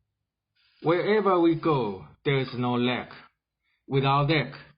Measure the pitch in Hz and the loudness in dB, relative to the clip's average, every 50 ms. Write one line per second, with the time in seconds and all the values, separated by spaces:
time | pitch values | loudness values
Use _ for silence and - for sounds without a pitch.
0 | _ _ _ _ _ _ _ _ _ _ _ _ _ _ _ _ - 175 170 175 | _ _ _ _ _ _ _ _ _ _ _ _ _ _ _ _ -2 0 0 2
1 | 151 190 214 220 190 196 180 175 170 170 160 147 - 165 151 131 117 104 95 92 | 2 2 0 2 2 2 2 4 4 2 2 2 0 0 0 0 0 -4 -6 -8
2 | - - - _ - 147 139 135 127 127 120 120 123 123 123 120 123 123 123 107 | -14 -18 -20 _ -4 -2 -2 0 -2 -4 -6 -4 -4 -2 -2 0 0 -2 -2 -4
3 | 90 - - - - - _ _ _ _ _ _ _ _ _ _ _ - 131 139 | -6 -12 -16 -20 -20 -20 _ _ _ _ _ _ _ _ _ _ _ -4 -2 0
4 | 131 135 139 143 143 143 165 147 123 120 - - - - _ | 2 2 2 2 2 2 2 0 0 -2 -8 -14 -20 -20 _